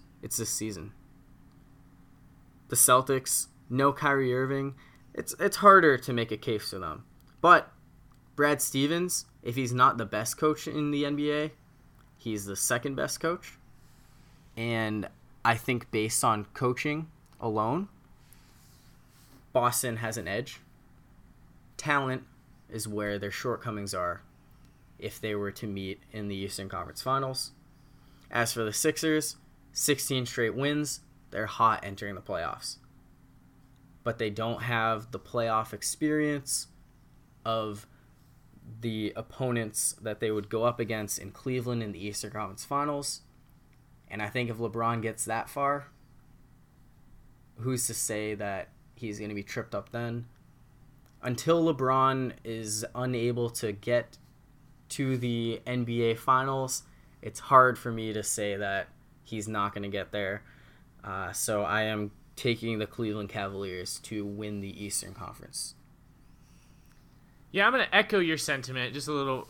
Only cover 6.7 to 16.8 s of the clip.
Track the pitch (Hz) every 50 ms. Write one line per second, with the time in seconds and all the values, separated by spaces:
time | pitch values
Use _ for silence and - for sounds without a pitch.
6.7 | 98 95 90 78 76 - - - - - - - - - - 175 175 - - -
7.7 | - - - - - - - - - - - - - - 147 147 147 143 - -
8.7 | - 135 139 147 165 170 180 175 - - - - - - - 120 117 135 131 117
9.7 | 123 123 127 135 120 117 107 101 104 107 117 - - - 156 156 147 151 - 160
10.7 | - 151 147 147 147 143 143 143 147 147 147 147 147 151 151 151 - - - -
11.7 | - - - - - - - - - - - 113 107 104 98 98 98 - - -
12.7 | 123 120 - 139 135 143 143 139 - - - 160 180 - - - - - - -
13.7 | - - - - - - - - - - - - - - - - - 113 113 117
14.7 | 117 113 110 110 107 107 92 - - - - - - - - 117 117 117 - -
15.7 | 123 120 - - - 110 107 110 - - - 120 110 104 101 - - - 135 123
16.7 | 123 -